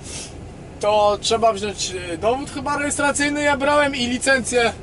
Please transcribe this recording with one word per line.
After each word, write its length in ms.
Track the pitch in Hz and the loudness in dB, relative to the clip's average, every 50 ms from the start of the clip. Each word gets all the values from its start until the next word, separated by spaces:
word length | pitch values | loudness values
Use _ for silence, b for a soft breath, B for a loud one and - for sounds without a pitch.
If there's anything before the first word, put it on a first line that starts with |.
| B B B B B B B B B - - - - - - - | B B B B B B B B B -16 -16 -16 -16 -16 -8 -2
to 380 | - 208 214 214 208 208 208 202 | 0 2 4 6 6 6 4 2
trzeba 320 | - - 226 220 220 226 214 | 0 0 0 4 4 4 2
wziąć, 420 | 196 202 208 190 - - - 185 185 180 175 170 | 2 -2 -6 -6 -6 -6 -6 -6 -6 -6 -6 -6
e, 60 | 160 | -2
dowód 320 | 175 214 240 269 285 - | 0 0 0 0 -2 -6
chyba 280 | - 285 254 277 285 285 | -8 -6 -4 -2 -2 -2
rejestracyjny, 640 | 294 294 - - 285 285 277 - 285 294 294 294 294 | -2 -2 -2 0 0 0 2 2 0 0 0 0 0
ja 140 | 294 285 | 0 0
brałem, 400 | 262 269 294 294 294 294 277 277 | 2 2 2 4 4 4 2 0
i 100 | 262 240 | -2 -2
licencję, 680 | 240 247 247 - 269 269 262 226 - 247 240 233 226 - - | -2 -2 0 2 2 2 2 2 0 2 2 2 2 0 -4